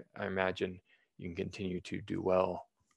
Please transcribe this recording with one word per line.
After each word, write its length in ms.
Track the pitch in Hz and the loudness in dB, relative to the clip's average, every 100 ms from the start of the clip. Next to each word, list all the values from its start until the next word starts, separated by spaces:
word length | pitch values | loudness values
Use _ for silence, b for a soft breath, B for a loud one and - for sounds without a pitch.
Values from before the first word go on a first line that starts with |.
| - - | -4 -6
I 80 | 98 | -2
imagine 540 | 95 92 92 95 90 _ _ _ - | 2 2 2 -2 -4 _ _ _ -10
you 100 | 92 | -8
can 80 | 87 | -4
continue 440 | 98 - 95 90 | -4 -2 -4 -4
to 200 | - 95 | -4 -6
do 220 | 101 92 | -4 -2
well, 460 | 95 92 92 90 - _ _ | 4 6 6 2 -8 _ _